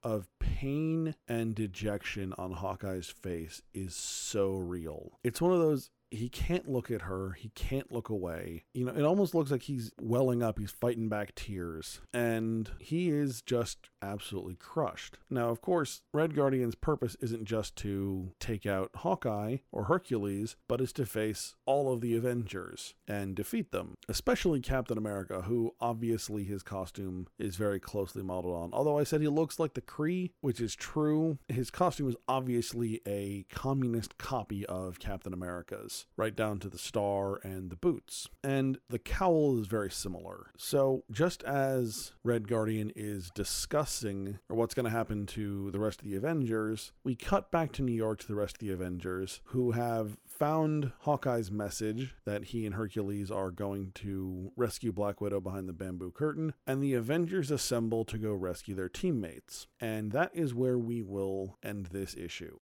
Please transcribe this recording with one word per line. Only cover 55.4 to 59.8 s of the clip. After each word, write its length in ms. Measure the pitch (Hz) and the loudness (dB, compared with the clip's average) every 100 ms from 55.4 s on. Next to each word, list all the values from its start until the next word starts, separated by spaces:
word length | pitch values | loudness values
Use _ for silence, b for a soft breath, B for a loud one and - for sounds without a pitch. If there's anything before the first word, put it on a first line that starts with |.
behind 280 | 92 98 92 | -2 -4 -6
the 60 | |
bamboo 380 | 82 95 90 90 | -6 -6 -4 -6
curtain, 420 | - 151 147 156 - - | 0 0 0 -2 -4 -2
and 160 | 135 | 0
the 120 | 139 | 2
Avengers 560 | 127 113 156 170 190 143 | 2 2 2 2 0 0
assemble 540 | 143 - 123 113 117 113 | 0 2 2 2 0 0
to 100 | 110 | -2
go 160 | 107 | -2
rescue 420 | 101 92 90 - | 0 -2 -4 -4
their 140 | 95 92 | -4 -4
teammates. 800 | - 185 139 90 65 - - - _ | 0 0 0 -2 -8 -14 -16 -16 _